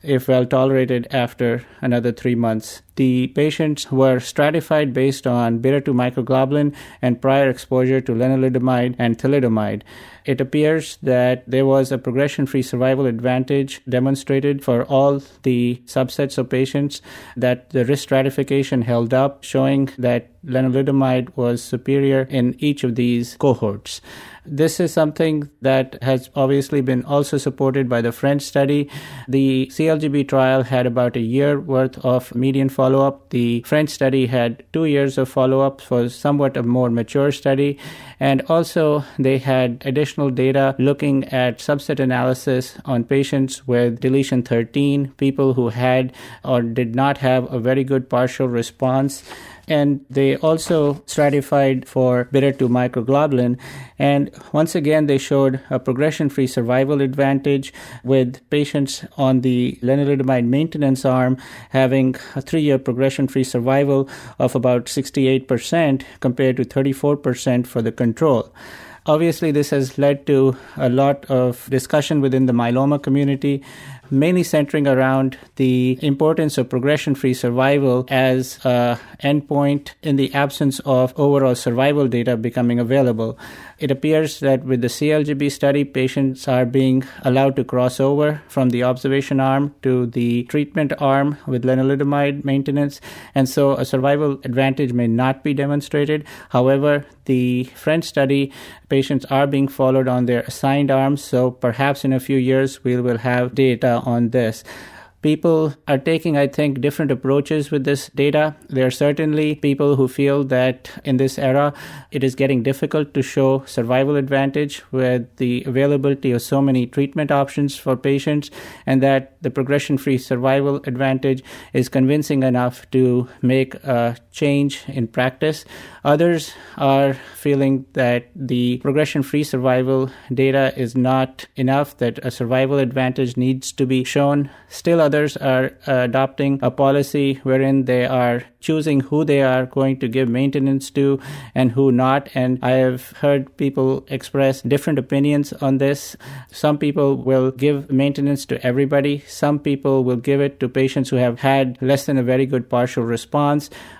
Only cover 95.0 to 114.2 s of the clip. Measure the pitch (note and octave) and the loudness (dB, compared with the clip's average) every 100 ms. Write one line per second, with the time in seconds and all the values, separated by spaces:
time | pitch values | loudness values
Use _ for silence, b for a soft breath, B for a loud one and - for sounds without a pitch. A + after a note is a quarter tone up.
95 | A#2 A#2 C3 C3+ D3+ C#3+ C#3 D3 - D3 | 0 2 0 -2 -4 -2 -2 -2 -2 -2
96 | D3 D3+ D3 B B B2+ C3 C#3 D3 C#3+ | 0 -2 -6 B B 0 2 2 2 0
97 | - - - B2+ B2 B2 B2+ - D3+ D#3+ | -4 -14 -2 0 0 -2 -4 -6 -2 -2
98 | E3 D3 C3+ C#3 C#3 B B B - C3+ | -2 -2 0 0 -2 B B B -2 0
99 | C3+ C3+ C3+ C3+ C#3 C#3 C3+ - C3 C3 | 0 -2 0 0 2 0 -2 0 2 2
100 | C3 B2 A#2+ A#2+ - - C#3 C#3 C#3 C3+ | 0 0 0 -2 -4 -4 0 0 2 2
101 | C3+ C#3+ - B2+ B2+ B2 B2 A#2+ C#3 C#3 | 2 -2 -2 0 0 0 -4 0 -2 0
102 | C3+ C3 - C3+ B2+ C3 C3+ - B2 B2 | 0 -2 0 0 2 2 0 -2 -2 0
103 | B2 A2+ B2 B2 B2 C#3 C3 A#2+ C3 A#2 | 0 -2 0 0 0 2 2 2 2 0
104 | C3 A#2+ A#2 B2+ A2+ - B B B B | 0 0 0 0 -2 -4 B B B B
105 | B B D3+ D#3 E3+ D#3+ D#3 - - C3+ | B B -2 0 2 2 0 -4 -4 -2
106 | D#3+ D#3+ E3+ C#3+ C#3 - D3 C3 C#3+ - | 0 -2 0 0 0 0 -2 0 -2 -2
107 | D3 B2 C3 C#3+ C#3+ D#3 C#3+ D3 C3 C#3 | -2 -2 0 0 0 -2 -2 -2 -2 -4
108 | - - C#3+ D3+ D#3 D3 - C3 C3 - | -4 -2 0 2 0 -4 -6 0 0 2
109 | D3 D3 D#3 D3+ D3+ D3+ D3 C#3 C#3+ C3+ | 0 0 0 0 0 0 0 2 2 2
110 | C3 - C#3 C#3+ C3+ B2+ B2+ B2 - - | 2 2 0 0 0 0 0 -2 -12 -12
111 | C#3+ C3 C3+ - C3+ C#3 D3 C#3+ B C#3+ | -2 0 0 0 0 2 0 -2 B -18
112 | B C#3+ C3 C3 C3+ C3 A#2+ C3 D3 D#3 | B -2 -2 0 0 2 0 -2 -2 -2
113 | D3 C#3+ C3 D3 C3+ C3+ C3+ - A#2 B2+ | -2 -4 -2 0 2 2 -2 -6 0 0
114 | C3+ C#3+ | 2 0